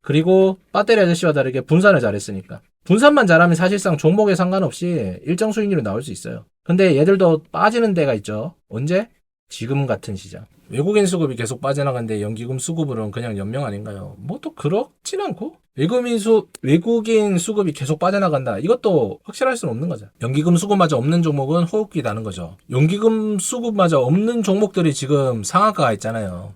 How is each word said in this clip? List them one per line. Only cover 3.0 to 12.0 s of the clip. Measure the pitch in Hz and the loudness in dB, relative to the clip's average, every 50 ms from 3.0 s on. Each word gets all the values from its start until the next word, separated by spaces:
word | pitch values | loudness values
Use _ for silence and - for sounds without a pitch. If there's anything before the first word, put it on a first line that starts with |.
| 269 294 294 285 233 | 6 6 6 6 4
잘하면 | 180 165 160 175 175 165 | 6 6 6 6 4 4
사실상 | 151 185 180 208 202 190 190 160 | 2 2 0 0 0 0 -2 -2
종목에 | 147 - 156 185 208 214 202 185 | 2 2 2 4 4 4 2 2
상관없이 | 160 180 180 190 196 190 170 - - 175 180 175 147 107 92 90 - - | 2 0 0 0 -2 -2 -2 -4 -6 -4 -4 -2 -2 -4 -6 -8 -8 -4
일정 | 135 180 175 220 220 | -4 -2 -2 -2 -2
수익률이 | 208 220 208 202 190 151 107 | -2 -2 -2 -2 -2 -2 -2
나올 | 101 95 95 | -2 -6 -6
수 | - - | -8 -10
있어요. | 92 - - - 58 55 - _ _ _ _ | -14 -12 -12 -12 -12 -12 -16 _ _ _ _
근데 | - 170 185 196 185 147 | -2 2 4 4 4 6
얘들도 | 135 151 185 196 185 185 170 160 156 - _ | 6 6 4 4 4 6 4 4 2 -2 _
빠지는 | - 160 185 214 226 240 233 214 190 | -2 2 2 2 2 2 0 2 2
데가 | 170 151 139 120 | 0 0 0 0
있죠. | 104 101 - 104 107 117 175 - _ _ _ | -2 -4 -8 -8 -8 -8 -10 -14 _ _ _
언제? | - 113 135 151 180 190 220 _ _ _ _ _ _ _ _ _ | -8 -6 -4 0 -2 -2 -2 _ _ _ _ _ _ _ _ _
지금 | - - 113 117 135 139 139 | -14 -12 -6 -4 -2 -2 -2
같은 | 123 - - - - 101 | -2 -4 -4 -4 -10 -12
시장. | 95 - - - - 110 _ _ _ _ _ | -12 -12 -16 -18 -18 -20 _ _ _ _ _
외국인 | - 135 147 190 208 214 202 | -6 -2 -2 2 2 2 2
수급이 | 180 185 175 160 135 127 | 2 0 0 -2 -2 -2
계속 | 113 117 107 127 117 | -6 -6 -8 -6 -6
빠져나가는데 | - 139 139 147 139 139 127 120 | -4 -4 -2 -2 -2 -2 -2 -4